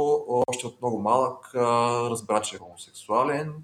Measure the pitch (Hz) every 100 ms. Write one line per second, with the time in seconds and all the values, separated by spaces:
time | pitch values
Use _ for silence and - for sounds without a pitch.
0 | 147 147 110 123 - 123 120 - 123 107
1 | 104 127 127 - - 127 120 120 120 120
2 | 120 113 107 107 107 92 87 87 - -
3 | - 113 143 143 156 151